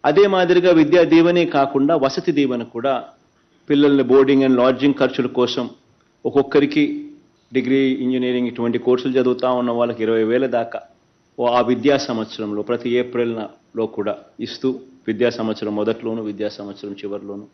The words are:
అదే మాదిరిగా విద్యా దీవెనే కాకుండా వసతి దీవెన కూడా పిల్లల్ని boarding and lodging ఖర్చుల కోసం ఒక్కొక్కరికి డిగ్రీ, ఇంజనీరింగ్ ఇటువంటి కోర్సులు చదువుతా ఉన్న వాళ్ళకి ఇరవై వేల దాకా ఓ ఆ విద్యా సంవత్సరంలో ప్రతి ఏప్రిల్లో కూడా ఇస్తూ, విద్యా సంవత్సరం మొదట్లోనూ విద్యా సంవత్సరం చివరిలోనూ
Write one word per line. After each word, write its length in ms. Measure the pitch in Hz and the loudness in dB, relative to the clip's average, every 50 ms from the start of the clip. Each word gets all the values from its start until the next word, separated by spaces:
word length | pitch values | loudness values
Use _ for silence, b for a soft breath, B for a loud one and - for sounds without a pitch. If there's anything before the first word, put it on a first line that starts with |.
| - | 0
అదే 220 | 139 151 190 202 | 2 4 4 4
మాదిరిగా 440 | 202 196 185 180 170 180 180 175 185 | 4 4 2 2 4 4 4 6 6
విద్యా 320 | 170 160 156 147 170 175 165 | 6 6 6 6 4 4 4
దీవెనే 420 | 147 165 165 165 175 175 175 170 | 6 6 6 6 4 4 2 0
కాకుండా 500 | 170 - 143 139 135 - 139 139 147 170 | 2 2 0 0 0 0 0 2 2 2
వసతి 360 | 156 139 135 - 185 175 180 | 2 0 -2 -2 -2 -4 -2
దీవెన 320 | 156 147 143 127 127 120 117 | 0 0 0 0 -2 -6 -8
కూడా 400 | 117 - 120 120 139 131 117 - - _ _ _ _ _ _ _ _ _ _ _ - | -8 -10 -6 -4 -4 -4 -4 -6 -12 _ _ _ _ _ _ _ _ _ _ _ 0
పిల్లల్ని 340 | 147 143 147 143 143 139 131 | 2 4 4 4 4 4 4
boarding 440 | 120 127 139 135 131 139 135 135 | 6 6 6 6 6 4 4 4
and 80 | 131 131 123 | 4 4 4
lodging 380 | 123 131 127 127 139 143 135 - | 4 2 2 2 0 0 2 2
ఖర్చుల 280 | 135 127 - - 123 | -2 -2 0 -2 -4
కోసం 420 | 120 - 131 123 120 - 131 120 117 - _ _ _ _ _ _ _ _ _ _ | -2 0 -2 -2 -2 -2 -6 -8 -8 -12 _ _ _ _ _ _ _ _ _ _
ఒక్కొక్కరికి 840 | 123 127 143 135 - - 147 143 - - 156 143 - - - - - - - _ _ _ _ _ _ 120 | 0 0 0 0 4 2 2 2 2 2 0 0 0 -2 -8 -12 -14 -20 -20 _ _ _ _ _ _ -4
డిగ్రీ, 400 | 131 113 127 135 135 135 131 131 | -4 0 0 0 2 2 0 -2
ఇంజనీరింగ్ 540 | - 127 127 127 127 123 123 123 123 123 | -2 -2 -2 -2 -2 -2 -2 -2 -2 -4
ఇటువంటి 300 | 120 120 120 117 117 120 120 | -4 -4 -4 -4 -2 -2 -2
కోర్సులు 340 | 123 127 123 123 123 139 127 | 0 0 0 0 0 -2 0
చదువుతా 380 | 131 123 127 123 123 127 127 | 0 0 0 0 0 -2 -2
ఉన్న 200 | 127 123 123 123 | -2 -2 -2 -2
వాళ్ళకి 320 | 120 120 120 117 117 113 110 | -2 -2 -2 -2 -2 -4 -2
ఇరవై 200 | 110 113 113 110 | -2 0 0 0
వేల 220 | 110 120 127 135 | 0 0 0 0
దాకా 360 | 123 123 117 117 - - 113 - _ _ _ _ _ _ _ _ _ _ - | 0 -2 -4 -4 -4 -10 -14 -14 _ _ _ _ _ _ _ _ _ _ -4
ఓ 60 | 120 | -2
ఆ 160 | 120 120 123 | 0 2 2
విద్యా 360 | 120 120 127 113 113 143 139 | 2 2 0 0 2 0 0
సంవత్సరంలో 640 | 135 143 - 120 110 110 110 - - 110 104 104 104 | 0 -2 -4 -6 -6 -6 -8 -8 -10 -8 -8 -6 -8
ప్రతి 280 | 104 - 120 117 - 123 | -4 -4 -6 -4 -4 -2
ఏప్రిల్లో 960 | 120 123 123 123 123 120 120 117 117 110 107 - - _ _ _ _ 113 113 | -2 -2 -2 -2 -4 -4 -4 -4 -4 -8 -10 -12 -16 _ _ _ _ -6 -6
కూడా 320 | 107 - - 101 104 101 - - _ _ - | -6 -6 -6 -6 -6 -6 -8 -12 _ _ -12
ఇస్తూ, 400 | 117 120 - - - 131 127 131 - - _ _ _ | -12 -12 -10 -6 -4 -4 -4 -6 -12 -20 _ _ _
విద్యా 220 | - 110 101 120 120 | -8 -2 0 0 -2
సంవత్సరం 460 | 117 - 110 110 107 - 110 107 104 | 0 -2 -6 -6 -6 -6 -6 -6 -4
మొదట్లోనూ 480 | 107 104 110 110 113 117 113 113 117 107 | -2 -2 -2 -4 -4 -6 -8 -8 -6 -8
విద్యా 260 | 107 101 98 107 104 | -10 -8 -6 -8 -8
సంవత్సరం 420 | - - 101 101 98 - - 104 | -8 -10 -14 -14 -14 -14 -12 -14
చివరిలోనూ 520 | 98 - - 98 101 101 101 101 101 101 104 98 | -12 -12 -12 -12 -12 -12 -12 -12 -14 -14 -16 _